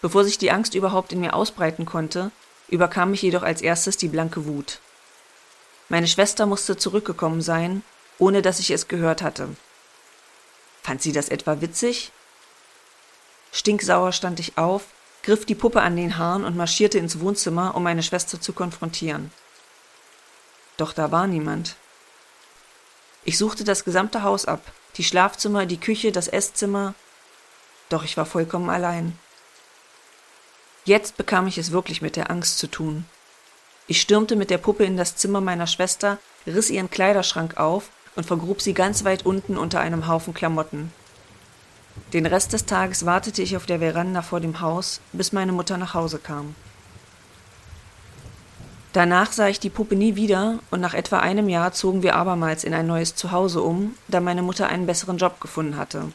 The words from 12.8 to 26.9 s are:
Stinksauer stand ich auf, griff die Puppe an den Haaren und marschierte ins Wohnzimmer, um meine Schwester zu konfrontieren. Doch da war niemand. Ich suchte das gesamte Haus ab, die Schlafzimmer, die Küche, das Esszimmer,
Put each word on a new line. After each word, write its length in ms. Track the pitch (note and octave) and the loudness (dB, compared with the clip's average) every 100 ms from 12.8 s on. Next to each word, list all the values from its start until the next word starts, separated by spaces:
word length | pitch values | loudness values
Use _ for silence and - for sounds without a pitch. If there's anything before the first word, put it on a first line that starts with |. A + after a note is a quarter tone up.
| - _ - - _ - - | -20 _ -20 -20 _ -20 -12
Stinksauer 600 | - - G#3 - F3+ F#3 | -4 0 0 4 4 4
stand 280 | F3+ F#3 E3+ | 0 -4 -4
ich 160 | E3 - | -6 0
auf, 280 | E3 F#3+ - - - - | 0 0 -4 -20 -20 -10
griff 220 | - G#3+ | 2 2
die 100 | - | 2
Puppe 280 | A3 A#3 A#3 | 2 4 4
an 140 | F3 E3+ | 2 2
den 200 | F3 E3+ | -2 0
Haaren 280 | E3+ F#3 | 0 0
und 120 | G3+ F3 | -2 -2
marschierte 420 | E3+ - G#3 G#3 | 0 4 4 4
ins 220 | E3 E3 | 0 -2
Wohnzimmer, 540 | F3+ G3+ - E3+ F#3 | -2 0 0 0 0
um 80 | - | 0
meine 200 | F3 E3+ | 0 0
Schwester 380 | E3 F3+ - F3 | 0 -2 -4 -6
zu 120 | - | -8
konfrontieren. 760 | F3+ F3+ E3 E3 E3 D#3+ D3+ D3+ - - - - - - - - - - - - - - - | -4 -6 -4 -8 -6 -4 -6 -8 -14 -20 -20 -20 -20 -20 -20 -20 -20 -20 -20 -20 -20 -20 -6
Doch 180 | D#3 | -6
da 180 | - D3+ | -2 0
war 140 | D#3+ F#3+ | 2 2
niemand. 500 | E3+ D3+ D#3 E3 - - - _ - - _ - - - - _ _ _ - | 0 -2 -4 -6 -10 -20 -20 _ -20 -20 _ -20 -20 -20 -20 _ _ _ -10
Ich 120 | - E3 | -4 0
suchte 280 | G#3+ - | 0 -2
das 200 | G#3 G3 | -2 0
gesamte 380 | - F3+ G#3 A#3 | 2 0 0 0
Haus 240 | G3+ G3 - | 0 0 0
ab, 160 | E3 - - - - | -4 -6 -20 -20 -4
die 80 | |
Schlafzimmer, 640 | F3 F3+ F#3+ - G#3 G3+ F#3+ | 0 4 2 2 0 0 0
die 100 | E3+ | -2
Küche, 340 | G3+ G#3+ A3 | -2 0 2
das 160 | F#3 E3+ | 0 0
Esszimmer, 680 | - G3 - G3+ G3+ G3 | -2 -2 -2 -2 0 -2